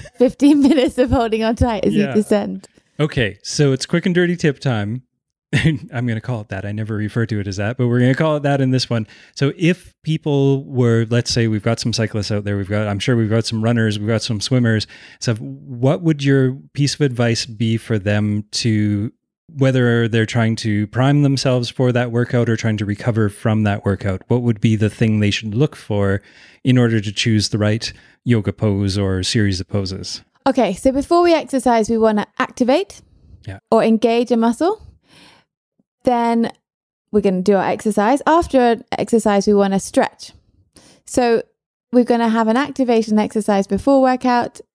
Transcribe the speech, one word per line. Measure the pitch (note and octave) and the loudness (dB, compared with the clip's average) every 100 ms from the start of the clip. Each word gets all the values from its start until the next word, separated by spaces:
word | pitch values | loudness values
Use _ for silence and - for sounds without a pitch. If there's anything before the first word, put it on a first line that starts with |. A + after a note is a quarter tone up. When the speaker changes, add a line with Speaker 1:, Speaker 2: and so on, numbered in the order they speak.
| - | -8
Speaker 1:
<laughs> | - | 0
Speaker 2:
fifteen | C#4 - C#4 D4 | 0 4 4 6
minutes | C4+ D4 C4 - | 4 4 2 0
of | B3 | 0
holding | C4 A#3 A3 | 2 0 -2
on | A3 A3+ | -2 0
tight | B3 G#3+ | -2 0
as | G3+ G#3 | 0 0
you | |
Speaker 1:
Yeah. | G3+ | 0
Speaker 2:
descend. | G#3 G3+ G#3 G3+ F#3+ - _ _ - | 0 0 0 -2 -10 -14 _ _ -4
Speaker 1:
Okay, | D3+ C#3 G#2+ F2+ | -2 0 -2 -4
so | - - C#3+ | -8 0 2
it's | C3 - | 0 -2
quick | E3+ F#3 | -2 0
and | F3 | 0
dirty | F3 F3 | 0 0
tip | D#3 C3 | -2 -2
time. | C#3 A2 G2+ B2 - _ _ | -2 -2 -4 -8 -12 _ _
<laughs> | _ - | _ -4
I'm | C3 D#3+ C3 - A#2+ B2 | 0 0 -2 -6 -6 -4
gonna | A2 | -4
call | - A#2 | -6 -8
it | G#2+ | -8
that. | F#2+ G2+ | -10 -8
I | |
never | G#2+ A2 G#2 | -8 -6 -6
refer | G#2 A#2+ A2+ | -4 -2 -2
to | G#2 | -2
it | G2 | -4
as | F#2 | -4
that, | G#2 B2+ | -4 -2
but | B2 | 0
we're | B2 | 2
gonna | B2 C3 | 2 2
call | D#3+ D3+ | 0 0
it | |
that | C#3+ C#3 | 0 0
in | C3 | 2
this | B2+ - | 0 -2
one. | A#2 G#2+ - - - | -4 -6 -12 -14 -4
So | C#3 F3 | -2 0
if | E3 F3+ - _ | -2 -2 -6 _
people | D3+ D#3 D#3 C#3+ C#3 C3+ D3 | -6 -4 0 2 2 0 -2
were, | B2+ A#2+ A2+ A#2 | 0 2 2 2
let's | A#2+ - | -2 0
say | B2 A2+ | 0 0
we've | G#2+ | 0
got | A2+ A2+ | -2 -2
some | B2 | -2
cyclists | A2 G#2+ A2 G2 | -2 -2 -4 -4
out | G#2 | -4
there, | G2+ G2+ | -4 -4
we've | G2 | -2
got, | G#2 G#2+ | -2 -2
I'm | G#2 | -2
sure | C3+ A#2 | 0 0
we've | G#2+ | 2
got | A2+ - | 0 -2
some | A2 | -2
runners, | A2+ A#2 A2 G#2 | 0 0 0 -2
we've | G#2 | -2
got | A2 | -2
some | - G#2+ | -2 -6
swimmers, | - B2+ A#2 A2 - - - - | -2 0 2 0 -4 -14 -20 -8
stuff, | - A2+ | -6 -4
what | C#3 C3+ C#3+ A#2+ C3 F#3+ | -6 -14 -14 -2 0 0
would | E3 D3 | 0 0
your | C#3 C#3 C3 C3+ - | 2 2 2 -2 -8
piece | - C#3+ - | -4 -2 0
of | |
advice | C#3+ A#2+ A#2+ A2+ - | -2 0 0 -2 -4
be | G#2+ A2+ A2+ | -4 -2 -2
for | - A2 | -2 -4
them | G2+ G#2 G#2 G#2 - | 0 0 0 -2 -6
to, | - A#2 G#2+ G#2 G#2 A2+ - _ _ _ D3+ | -4 0 0 0 -2 -4 -10 _ _ _ -2
whether | C3+ C3 A#2+ A#2 A#2 | 0 2 2 2 0
they're | A2+ A2 | 0 0
trying | A#2 A2 A2 | 0 0 -2
to | A2+ G#2 G#2 | -2 -2 -2
prime | A#2 C3+ C#3+ | 0 2 4
themselves | C#3 C3+ C3+ B2+ A#2 | 2 0 0 -2 -2
for | - B2+ | -2 0
that | A#2+ B2 | 0 -2
workout | A#2 A#2+ B2 A#2 | -2 0 0 0
or | A2+ | 0
trying | A2+ G#2 | -2 -2
to | G2+ | -4
recover | G#2 - A2 G#2 | -4 -2 0 0
from | - A2 A2 | -2 -2 0
that | G#2+ G2+ G2+ | 0 0 -2
workout, | F#2+ G2 F#2+ - | -2 -2 -4 -2
what | A#2+ | 0
would | A#2+ G#2+ | 0 0
be | A#2 G#2+ | 2 2
the | G#2+ | 0
thing | - A2+ G#2+ | 0 0 2
they | G#2 | 0
should | - A2 | -2 -4
look | G#2+ D3+ - | -2 -2 -4
for | - G#2 G2 G2 - - - _ | -6 -2 0 -2 -6 -20 -20 _
in | B2+ B2+ | 0 2
order | A#2+ A2+ | 4 0
to | G2+ | -2
choose | G2+ A#2 G#2+ G2+ | -4 0 0 0
the | G#2+ | 0
right | G#2 A2 - - _ _ | 0 -2 -6 -14 _ _
yoga | - A#2 G2 | 0 0 0
pose | - G#2+ G2 G2 G2 | -2 0 0 0 0
or | G2 F#2 | -2 -2
series | F#2 A#2 G2+ F#2 | -2 0 0 -2
of | - | -4
poses? | G#2 F#2+ F#2+ F#2 - _ _ C4+ | -6 -6 -8 -12 -14 _ _ -2
Speaker 2:
Okay, | B3+ G3 | 0 0
so | F#3+ C4 | 0 0
before | C4+ - F4 | 0 0 2
we | F4 D#4+ | 4 2
exercise, | - C4+ B3 A3+ G#3+ | 0 -2 2 2 2
we | A3+ | 2
wanna | A3 G#3 - - | 2 0 -4 -6
activate | B3 - A#3+ D4+ G4 - _ _ - - - | -6 -2 2 2 0 -12 _ _ -20 -20 -16
Speaker 1:
Yeah. | G2 - | -12 0
Speaker 2:
or | A3+ | 2
engage | A3 A3 A#3 A#3 A#3+ | 4 2 2 2 0
a | A#3 | 2
muscle. | A3+ A3+ E4 A4 - - _ - - _ _ _ _ _ _ _ | 0 0 -2 -2 -10 -20 _ -20 -20 _ _ _ _ _ _ _
Then | B3+ A#3+ A#3 A#3 A3+ - _ _ _ _ _ | -2 0 0 0 -2 -6 _ _ _ _ _
we're | G#3 | 0
gonna | G3+ F#3 | 0 0
do | F#3 G3 | 2 2
our | E3 | 2
exercise. | G#3 A3 G#3 G#3 C#4 - | -2 -2 0 2 2 2
After | E4 E4+ C4 | 2 2 2
an | A#3+ A3+ - | 2 0 -4
exercise, | - - A3+ G#3+ G3+ G3 | -6 0 0 2 2 2
we | |
wanna | G3+ G3 G3 | 2 2 -2
stretch. | - C4 - - - - _ _ _ _ _ _ - | -2 0 0 -4 -20 -20 _ _ _ _ _ _ -6
So | - A#3+ A#3 - _ _ _ - | 0 2 0 -2 _ _ _ 0
we're | B3 | 2
gonna | A#3+ A#3+ A#3 | 4 2 2
have | A3+ A3 | 2 2
an | A#3+ | 0
activation | D4 C4+ B3 A3+ A3 G#3+ | -2 -2 0 0 2 0
exercise | G#3 A3 G3+ G3 G3 | 0 -2 0 0 0
before | G3 C#4 C#4 | -2 2 4
workout, | C4 B3+ B3+ A#3+ A3+ - - | 4 2 0 0 -2 -8 -12